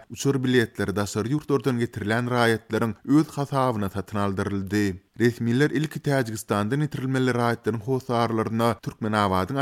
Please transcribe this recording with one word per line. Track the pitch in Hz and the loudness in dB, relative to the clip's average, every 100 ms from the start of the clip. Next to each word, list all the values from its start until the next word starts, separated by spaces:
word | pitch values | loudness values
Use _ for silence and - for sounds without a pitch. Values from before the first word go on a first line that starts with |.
| - | -2
uçar | - 139 135 | -6 -2 0
biletleri | 127 127 113 - 101 98 | 2 4 2 0 -4 -2
daşary | 101 110 107 | -2 -2 -2
ýurtlardan | 147 - 139 139 120 | -2 0 0 0 -2
getirilen | 117 - 98 113 120 | -2 -4 -2 -2 0
raýatlaryň | 123 117 113 - 110 113 104 - | 2 4 2 0 -2 -2 -4 2
öz | 147 156 | 4 2
hasabyna | - 139 139 127 110 98 | -2 -4 0 0 0 -2
satyn | 101 92 104 | -4 -4 -2
aldyryldy. | 101 95 101 101 98 101 101 90 _ - | -2 0 -2 -4 -2 0 0 -2 _ 0
Resmiler | 120 117 117 120 147 | 0 2 0 2 2
ilki | 127 151 - | 0 -4 -4
Täjikistandan | 147 135 113 110 - 104 104 139 | -2 0 0 -4 -2 0 0 0
itirilmeli | 151 - 131 131 127 | -2 -4 -2 0 2
raýatlaryň | 120 120 117 - 120 | 2 2 0 -2 -4
hosarlaryna | 104 131 - 117 117 113 107 113 117 110 | -2 -4 -2 0 0 0 -2 0 0 0
Türkmen | - - 107 | -6 -6 -2
abadyň | 107 101 95 92 139 | 2 2 2 0 0